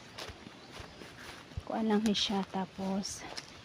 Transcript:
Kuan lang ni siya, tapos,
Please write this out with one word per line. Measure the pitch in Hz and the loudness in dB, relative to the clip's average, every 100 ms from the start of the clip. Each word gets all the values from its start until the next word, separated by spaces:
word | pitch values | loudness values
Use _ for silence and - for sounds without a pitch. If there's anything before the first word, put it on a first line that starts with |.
| - - - - - - - - - - - - - - - - - | -10 -10 -10 -10 -12 -14 -14 -12 -12 -12 -12 -12 -12 -12 -8 -6 0
Kuan | 226 220 | 2 6
lang | 208 220 | 8 8
ni | 196 | 6
siya, | - 196 190 | 4 4 2
tapos, | 190 185 - 190 190 190 - - - - - | 0 -2 0 2 2 0 -4 -6 -8 -10 -12